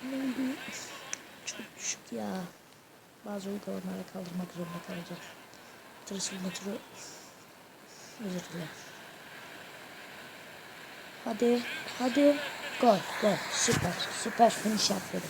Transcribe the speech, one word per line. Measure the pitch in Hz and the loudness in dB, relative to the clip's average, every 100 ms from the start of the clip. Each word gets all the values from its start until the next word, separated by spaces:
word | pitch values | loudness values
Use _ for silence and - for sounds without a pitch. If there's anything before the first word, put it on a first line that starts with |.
Neydi? | 254 269 269 240 254 311 - - - - - - - - - | -2 -2 0 0 0 -2 -6 -8 -10 -10 -8 -10 -10 -12 -10
Çok | - 214 - | -8 -12 -6
düşük | - - - | -4 -4 -6
ya. | 233 208 185 180 - - - - - - - | -4 -2 -2 -6 -12 -20 -20 -20 -20 -20 -14
Bazı | 214 208 190 | -8 -6 -4
uygulamaları | 202 196 190 185 185 185 | -6 -4 -6 -6 -6 -8
kaldırmak | 190 175 180 175 | -8 -6 -6 -6
zorunda | 170 170 175 180 | -6 -6 -6 -8
kalacağım. | 180 170 175 - - - - - - - - - | -8 -8 -10 -10 -16 -18 -18 -18 -18 -18 -16 -10
Tırısıl | 196 - 196 | -6 -4 -4
metro. | 185 - 190 214 - - - - - - - - - - - - - - | -4 -4 -4 -6 -8 -14 -14 -14 -18 -20 -20 -20 -20 -20 -20 -18 -18 -8
Özür | 208 180 | -6 -4
dilerim. | - 170 156 - - - - - - - - - - - - - - - - - - - - - - - - - | -6 -8 -8 -10 -14 -14 -16 -16 -16 -14 -14 -14 -14 -14 -14 -14 -14 -14 -14 -14 -16 -16 -16 -14 -14 -14 -14 -8
Hadi, | 240 214 240 240 - - - - | -4 4 6 6 4 -4 -6 0
hadi. | 247 247 285 285 - - - - | 4 10 10 8 2 -4 -6 6
Gol, | 247 196 - - | 8 8 4 4
gol. | 208 165 - | 4 4 2
Süper, | - - 220 160 170 - - | 2 4 6 4 0 -2 -2
süper | 226 208 233 | -2 8 8
finish | - 214 214 - | 8 2 4 4
yaptı. | 190 - 185 | 2 0 -4